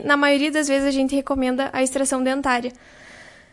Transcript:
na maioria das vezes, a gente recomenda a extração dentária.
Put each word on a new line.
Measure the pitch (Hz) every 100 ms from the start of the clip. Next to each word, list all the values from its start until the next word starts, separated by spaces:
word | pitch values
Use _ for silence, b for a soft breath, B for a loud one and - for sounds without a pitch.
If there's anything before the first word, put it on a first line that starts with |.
| 277
na | 285
maioria | 285 285 302
das | 302 285
vezes, | 277 277
a |
gente | 269 269 277
recomenda | 269 277 254 254 269
a | -
extração | 262 269 269 262
dentária. | 262 269 277 240 247 b b b b b b b b